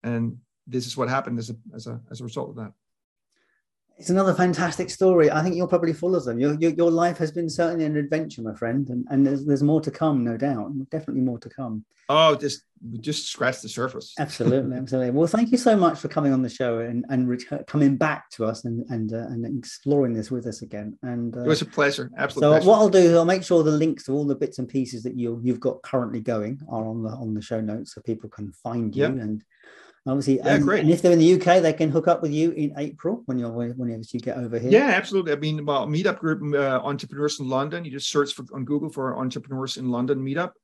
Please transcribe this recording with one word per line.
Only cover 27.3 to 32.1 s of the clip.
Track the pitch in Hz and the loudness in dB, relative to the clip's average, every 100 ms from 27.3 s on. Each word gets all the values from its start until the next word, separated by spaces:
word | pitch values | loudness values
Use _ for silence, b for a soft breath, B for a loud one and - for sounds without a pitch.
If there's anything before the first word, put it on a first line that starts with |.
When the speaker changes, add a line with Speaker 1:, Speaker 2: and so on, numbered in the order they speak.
Speaker 2:
the | 107 | -6
show | 107 113 | -6 -6
notes | 107 110 117 - | -4 -8 -10 -14
so | |
people | - 110 107 | -8 -8 -8
can | - 104 | -14 -14
find | - 120 120 113 | -12 -8 -4 -4
you. | 120 | 0
Speaker 1:
Yeah. | 143 | 0
Speaker 2:
And | 135 107 107 _ b b b b b - | 0 -6 -8 _ b b b b b -4
obviously, | 135 135 135 | -2 2 2
Speaker 1:
Yeah, | - 143 | 4 4
Speaker 2:
and, | |
Speaker 1:
great. | 143 202 | 4 4
Speaker 2:
and | 151 | 4
if | 170 | 4
they're | 180 | 6
in | 170 | 8
the | 160 | 8
U | 185 | 6
K, | 180 185 | 6 6
they | 165 | 6
can | 156 156 | 2 0
hook | 151 | 2
up | 160 | 2